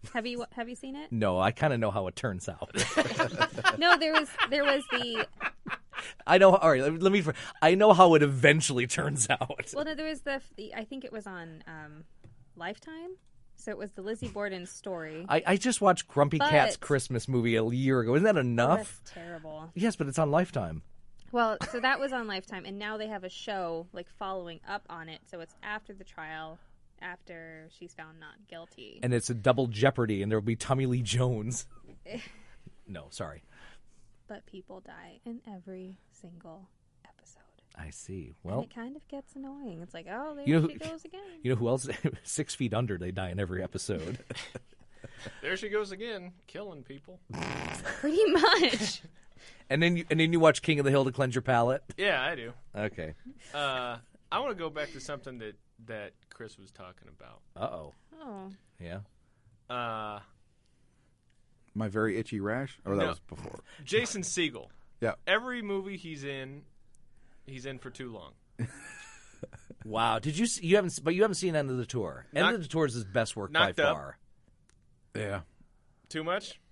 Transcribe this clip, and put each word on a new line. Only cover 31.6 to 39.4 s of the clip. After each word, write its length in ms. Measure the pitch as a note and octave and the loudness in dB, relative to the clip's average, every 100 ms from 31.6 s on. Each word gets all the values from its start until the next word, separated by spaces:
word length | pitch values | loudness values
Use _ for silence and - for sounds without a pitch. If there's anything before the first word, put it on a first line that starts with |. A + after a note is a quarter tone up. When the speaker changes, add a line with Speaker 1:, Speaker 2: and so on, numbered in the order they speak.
| - - - - - | -10 -16 -20 -20 -14
Speaker 1:
<laughs> 100 | A3 - - - - - - - | -14 -14 -18 -20 -20 -20 -20 -14
Speaker 2:
No, 200 | F2+ D2 | -14 -14
sorry. 320 | - E2+ D2 - - - - - - - - _ | -10 -10 -10 -20 -20 -20 -20 -20 -20 -20 -20 _
Speaker 1:
But 180 | G#3 - | -18 -16
people 340 | G3 F#3 F#3+ | -20 -18 -20
die 400 | F#3 E3+ F3 F#3 - | -20 -20 -20 -20 -16
in 160 | A#3 A#3 | -16 -14
every 460 | G3 F3+ F#3 F#3 F#3 _ | -18 -14 -16 -16 -18 _
single 580 | _ E3+ E3+ E3 E3 F#3 _ _ _ | _ -20 -20 -20 -20 -20 _ _ _
episode. 380 | - _ _ - _ _ _ - | -20 _ _ -20 _ _ _ -16
Speaker 2:
I 140 | D2+ | -16
see. 460 | - - F#2 C2 D2+ | -16 -12 -12 -12 -14
Speaker 1:
And 80 | E2+ | -6
Speaker 2:
Well, 100 | A2 | -6
Speaker 1:
it 120 | A3 | -6
kind 220 | - A#3 D4 | -10 -14 -14
of 120 | _ | _
gets 280 | C#4 C#4 | -16 -16
annoying. 440 | C#4 | -16